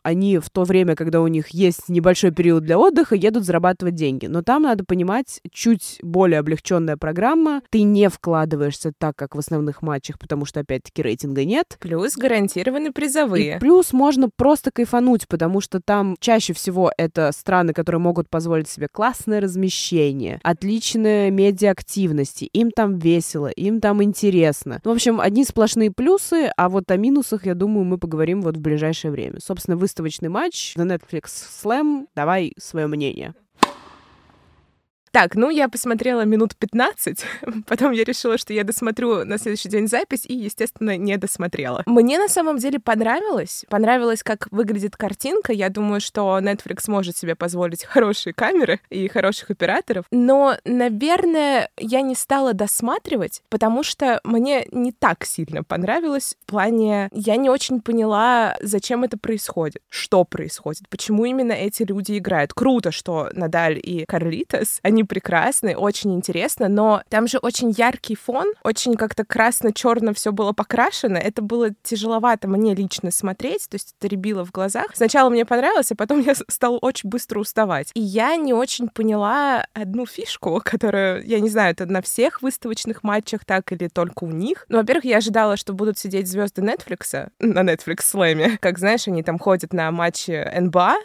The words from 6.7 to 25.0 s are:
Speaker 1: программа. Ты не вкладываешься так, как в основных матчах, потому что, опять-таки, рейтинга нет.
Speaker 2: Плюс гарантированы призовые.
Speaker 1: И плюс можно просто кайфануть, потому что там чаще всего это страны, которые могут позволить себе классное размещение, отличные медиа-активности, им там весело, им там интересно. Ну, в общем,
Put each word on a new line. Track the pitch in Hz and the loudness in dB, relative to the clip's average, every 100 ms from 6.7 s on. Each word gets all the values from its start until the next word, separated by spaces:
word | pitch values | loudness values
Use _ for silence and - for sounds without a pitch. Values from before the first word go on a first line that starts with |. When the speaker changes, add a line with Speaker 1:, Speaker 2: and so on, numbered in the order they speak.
| 180 160 147 | 0 0 -2
Speaker 1:
программа. | 156 170 226 320 311 285 - | -4 0 2 4 2 0 0
Ты | 226 | 2
не | 208 208 202 | 4 6 4
вкладываешься | - - 160 156 156 143 143 165 147 | 2 0 0 0 0 -2 -2 -8 -4
так, | 156 147 | -6 -6
как | 139 | -8
в | 147 | -8
основных | 151 156 147 139 | -4 -2 -2 -4
матчах, | 156 143 - 147 | -6 -6 -8 -14
потому | - 147 143 | -6 -6 -4
что, | - | -6
опять-таки, | 143 131 - - | -6 -6 -6 -4
рейтинга | 139 117 147 135 | -2 -2 -4 -2
нет. | 139 254 359 - | 0 0 -2 -8
Speaker 2:
Плюс | 175 165 214 - | -6 -2 -2 -2
гарантированы | 262 220 202 180 214 269 302 | 0 2 0 -2 -2 -2 -4
призовые. | 277 294 285 285 180 147 165 | -4 -2 0 2 2 0 0
Speaker 1:
И | |
плюс | 254 359 349 | 6 6 6
можно | 254 285 269 254 | 4 4 4 2
просто | - 254 294 - | 4 4 4 0
кайфануть, | - 240 247 247 233 - | -2 0 2 4 2 0
потому | 170 180 190 | -2 0 0
что | 196 190 | -2 -4
там | - 208 196 180 | 0 2 0 -2
чаще | - 226 - | 2 2 2
всего | 170 - 185 175 - | -4 -2 2 2 2
это | 165 - 156 | -2 0 0
страны, | 147 - 185 170 | -2 0 2 2
которые | 156 165 165 | 0 0 0
могут | 175 170 165 | 2 0 -2
позволить | 165 165 165 151 | -4 0 -2 -2
себе | - 147 | -6 -8
классное | - 226 247 - 208 | -2 -2 -2 -2 -2
размещение, | 196 180 190 - - 170 147 139 101 127 | 0 0 -2 -2 -2 2 2 0 -6 -4
отличные | 170 165 196 226 - 226 214 208 202 | -2 -2 -2 -2 -2 0 2 4 2
медиа-активности, | 196 196 190 208 185 - - 185 147 139 - - | 4 2 4 2 2 -4 -2 0 0 -2 -6 -4
им | 196 233 | 0 2
там | 220 208 185 | 2 0 2
весело, | 165 170 160 156 143 | 2 2 0 -4 -6
им | - 190 220 | -4 -2 0
там | 208 208 | 2 2
интересно. | 202 196 208 180 160 143 - 127 | 2 2 2 4 4 2 -6 -6
Ну, | 220 | -2
в | |
общем, | 233 | 0